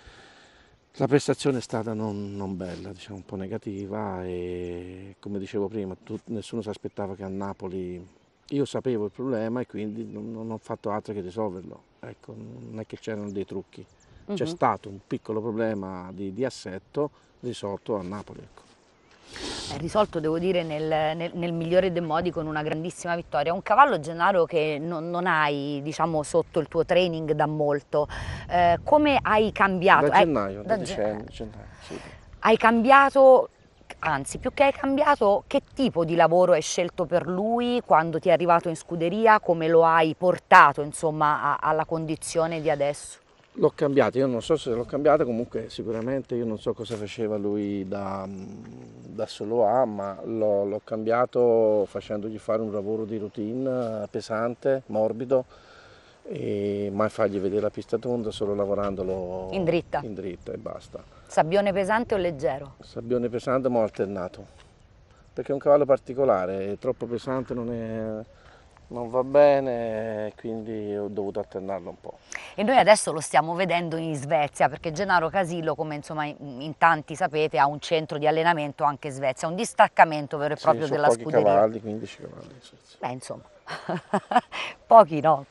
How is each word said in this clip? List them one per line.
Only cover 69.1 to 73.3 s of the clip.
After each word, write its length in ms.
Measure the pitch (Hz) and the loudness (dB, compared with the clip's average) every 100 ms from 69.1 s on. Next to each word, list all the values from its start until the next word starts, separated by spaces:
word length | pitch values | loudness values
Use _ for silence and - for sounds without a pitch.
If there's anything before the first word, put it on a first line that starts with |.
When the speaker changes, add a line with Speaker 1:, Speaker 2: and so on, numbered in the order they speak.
| 127 131 | -2 2
Speaker 1:
bene, 1040 | 143 147 139 135 117 117 110 113 107 107 - | 6 6 6 2 -2 -4 -4 -4 -6 -8 -8
quindi 580 | 117 110 110 110 104 104 | -8 -8 -8 -8 -6 -6
ho 120 | 101 | -6
dovuto 300 | 104 101 104 | -6 -6 -6
alternarlo 500 | 98 98 95 95 87 | -8 -8 -6 -8 -8
un 100 | - | -14
po'. 200 | - - - - - | -18 -20 -16 -16 -12
Speaker 2:
E 100 | - | -4
noi 140 | 214 262 | 2 4
adesso 360 | 180 214 175 | 6 6 4
lo 80 | 151 | -4
stiamo 340 | - | 2